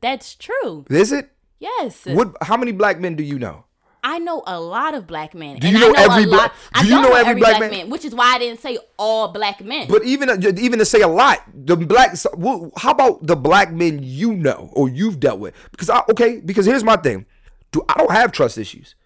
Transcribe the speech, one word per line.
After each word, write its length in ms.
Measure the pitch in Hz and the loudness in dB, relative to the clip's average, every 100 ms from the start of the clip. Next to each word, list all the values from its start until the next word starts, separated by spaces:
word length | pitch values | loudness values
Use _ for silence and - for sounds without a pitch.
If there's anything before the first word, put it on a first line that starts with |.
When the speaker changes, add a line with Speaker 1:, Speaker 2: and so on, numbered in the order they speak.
Speaker 1:
that's 340 | 240 269 - - | -8 -8 -12 -20
true. 500 | - 523 277 156 135 | -10 -8 -8 -10 -2
Speaker 2:
Is 220 | 147 214 | 0 0
it? 200 | 285 - _ _ _ | -2 -8 _ _ _
Speaker 1:
Yes. 460 | 349 494 262 - 180 | -10 -8 -8 -10 -4
Speaker 2:
What? 300 | 180 208 - | -2 -2 -6
How 160 | 160 240 | -4 -4
many 140 | 247 | -4
black 260 | 190 208 170 | -2 -2 -2
men 160 | 180 156 | -6 -6
do 80 | |
you 160 | 147 139 | -8 -8
know? 260 | 107 73 _ _ _ - 262 | -10 -12 _ _ _ -12 -8
Speaker 1:
I 140 | 339 | -8
know 240 | 339 320 - | -8 -8 -10
a 140 | 175 | -12
lot 360 | 170 214 311 294 | -8 -6 -6 -8
of 120 | 170 | -12
black 260 | 156 156 | -14 -14
men. 260 | 170 147 131 | -16 -16 -4
Speaker 2:
Do 80 | 165 | 2
Speaker 1:
And 100 | 220 | 4
Speaker 2:
you 20 | |
know 140 | 233 190 | 6 6
Speaker 1:
I 120 | 202 | 6
know 60 | |
Speaker 2:
every 100 | 233 | 4
Speaker 1:
a 40 | 214 | 4
Speaker 2:
bla-, 80 | 208 | 4
Speaker 1:
lot. 160 | 226 - - | 2 -4 -4
I 80 | 247 | 0
Speaker 2:
do 60 | 202 | 4
you 40 | 269 | 4
Speaker 1:
don't 80 | |
Speaker 2:
know 60 | 269 | 6
Speaker 1:
know 60 | 247 | 4
Speaker 2:
every 140 | 240 | 4
Speaker 1:
every 100 | 233 | 4
Speaker 2:
black 160 | 226 214 | 4 4
Speaker 1:
black 120 | 214 | -2
Speaker 2:
man? 80 | 202 | -6
Speaker 1:
man, 60 | 180 | -10
which 140 | 311 | -10
is 100 | 302 | -8
why 220 | 240 247 247 | 0 0 0
I 40 | |
didn't 200 | 240 226 | -4 -8
say 180 | 269 240 _ - | -12 -12 _ -6
all 320 | 214 220 202 | -2 -2 -4
black 320 | 196 208 202 | -4 -6 -6
men. 240 | 202 285 208 | -10 -10 0
Speaker 2:
But 160 | 214 | 0
even, 260 | 240 277 262 | 2 -2 -2
uh, 60 | 190 196 185 | 0 0 0
even 220 | 240 226 | 0 2
to 60 | 214 | 2
say 140 | 220 | 4
a 80 | 180 | 4
lot, 340 | 175 269 - - | 4 2 2 -4
the 240 | 143 135 - | -10 -2 0
black, 400 | 160 233 254 175 | 4 4 4 2
so, 120 | - | -6
wh-, 500 | 170 214 208 165 - | -4 -4 -4 -8 -6
how 100 | 269 | -2
about 340 | 302 262 - 156 | 2 2 0 -2
the 120 | 160 | 0
black 340 | 139 196 185 | 4 2 2
men 280 | 165 170 147 | 0 -2 -2
you 300 | 131 135 226 | -10 -4 -4
know 360 | 196 143 98 87 | 0 -2 -2 -6
or 160 | - 131 | -2 -2
you've 320 | 127 220 151 | 0 -4 0
dealt 180 | 139 98 | -2 -2
with? 140 | 98 - - | -10 -16 -20
Because 180 | - 175 | -10 0
I, 120 | 240 - | 0 2
okay, 300 | 226 233 233 | 2 2 0
because 240 | 160 202 196 | -4 0 2
here's 180 | 269 | 2
my 140 | 214 214 | 2 2
thing. 280 | 143 95 - _ _ _ _ | 0 -4 -12 _ _ _ _
Do, 140 | 156 - | -6 -2
I 60 | - | 0
don't 140 | - | 2
have 220 | 202 233 | 2 0
trust 240 | - 120 113 | 0 -4 -4
issues. 380 | 104 - - _ | -12 -14 -20 _